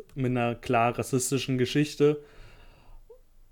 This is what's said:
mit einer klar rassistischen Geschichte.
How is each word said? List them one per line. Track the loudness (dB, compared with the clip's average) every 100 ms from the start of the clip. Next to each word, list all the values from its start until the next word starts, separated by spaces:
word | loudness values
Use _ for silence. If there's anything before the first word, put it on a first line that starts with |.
| -14 -6
mit | -2
einer | 0 -2 -2
klar | 0 2 2 0
rassistischen | -2 -2 0 -2 0 0
Geschichte. | 0 0 0 2 2 2 -6 -20 -20 -20 -20 -20 -20 -20 -20 -20 _ -20 -20